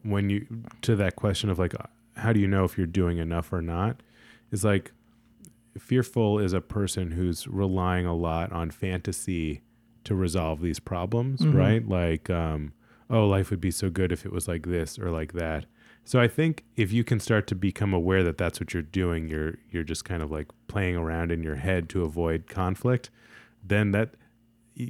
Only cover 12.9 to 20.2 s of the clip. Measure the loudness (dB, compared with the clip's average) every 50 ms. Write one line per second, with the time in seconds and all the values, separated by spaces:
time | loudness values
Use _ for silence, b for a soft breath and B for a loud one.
12.9 | b b b 0 2 4 4 6 4 4 2 0 -2 -2 0 -2 -2 0 -2 -2
13.9 | 0 0 0 0 0 -4 -4 -6 -6 -6 -4 -4 -4 -4 -4 -2 -2 -2 -4 -4
14.9 | -6 -6 -4 -4 -2 -4 -4 -6 -6 -6 -4 -4 -4 -4 -6 b b b b b
15.9 | b b b 2 4 4 4 4 4 2 0 0 0 -2 -8 _ _ -2 0 2
16.9 | 2 0 2 2 0 0 2 2 2 2 2 0 -2 0 0 -2 0 0 0 2
17.9 | 2 2 2 4 4 4 4 2 0 0 -2 -2 -2 -4 -6 -4 -4 -6 -6 -4
18.9 | -2 0 0 0 0 -2 -4 -4 -4 -4 -4 -4 -6 -8 _ -8 -6 -6 -4 -4
19.9 | -6 -8 -6 -6 -6 -4